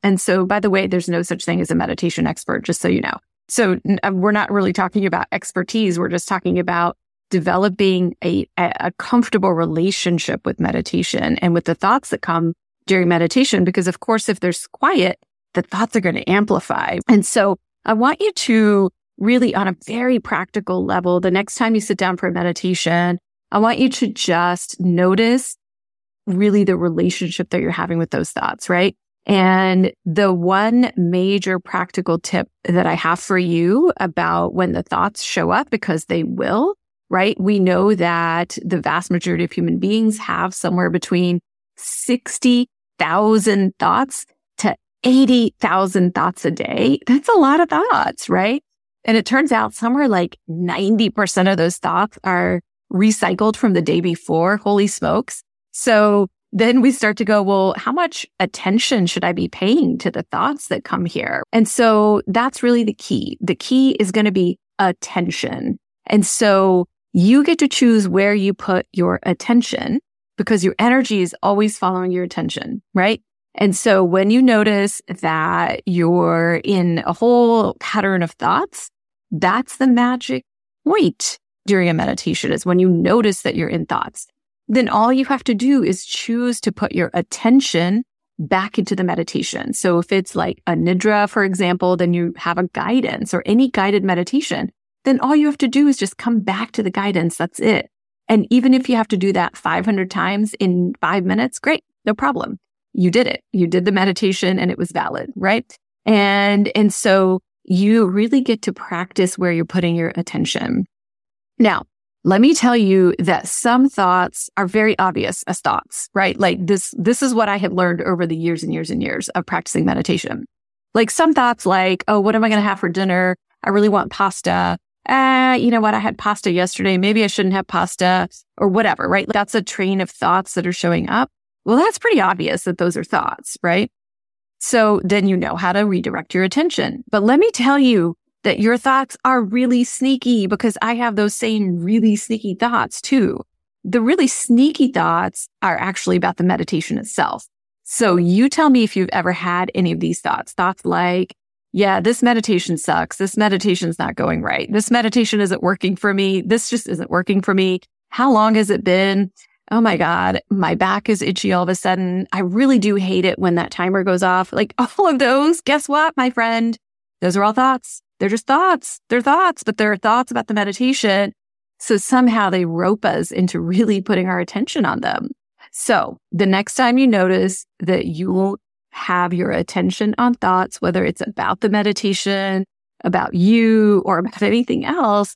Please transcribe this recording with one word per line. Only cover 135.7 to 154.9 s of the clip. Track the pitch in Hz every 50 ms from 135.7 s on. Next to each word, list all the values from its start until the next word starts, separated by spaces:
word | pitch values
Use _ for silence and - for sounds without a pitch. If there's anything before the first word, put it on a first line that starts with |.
| 180
to | 202
redirect | 208 208 190 180 - - 185 170 165 - -
your | 180 185
attention. | 185 - 277 320 349 - - - - - - - -
But | - 208 196
let | 226 262 294
me | 415 466
tell | - - 240 269 277 285
you | 269 254 233 196 170 170 170 - _ _ _ _ -
that | 208 - -
your | 208 226 240 233
thoughts | - 269 262 269 269 - - - -
are | 262 262 247
really | 220 190 214 247 254 247 247 240 247
sneaky | - - - 254 269 269 254 - 247 247 220 196 185
because | 208 196 - 220 196 -
I | - 226 240
have | 233 240 233 208
those | 214 208 208 -
same | - 240 220 220 214 202 185 175 170
really | 170 185 214 233 220 220 208
sneaky | 214 - - 226 220 - 202 185
thoughts | - 233 240 240 220 113 - - -
too. | - - 269 269 202 - - - - _ _ _ _ _ _ _ -
The | 185 185 240
really | 220 240 339 370 294 254
sneaky | - - - - 240 240 269 311 302 - 277 254
thoughts | - 185 165 165 165 170 185 185 - - - - _ _
are | - 190 165 -
actually | 180 190 190 - - 185 180 175
about | 175 180 180 -
the | 175
meditation | 180 180 - 170 - 202 156 - - - -
itself. | - - - - - - - - - - _ _ _ _ _ _ _
So | - - - 233 202 175
you | 180 175 175 180 208 247 277
tell | - - 311 294
me | 262 247 220
if | 208 -
you've | 190 185 180
ever | - 185 170 180 180
had | - 180 180 175 180 185 - -
any | 190 185 165
of | 165 165
these | 170 165 175 -
thoughts, | - 165 - - - - -
thoughts | - 180 185 185 - -
like, | 180 175 170 180 180 180 185 185 - - _ _ _ _ _ _ _ -
"Yeah, | 185 202 196 190 190
this | 175 220 240 - 254
meditation | 240 240 226 214 - 208 170 - - 170 147
sucks. | - - 156 165 165 - - -
This | 190 190 -
meditation's | 214 214 208 196 185 202 208 180 - 185 165 165 -
not | - - -
going | - - 170 165 160
right. | - - - - - -
This | 202 214 208
meditation | -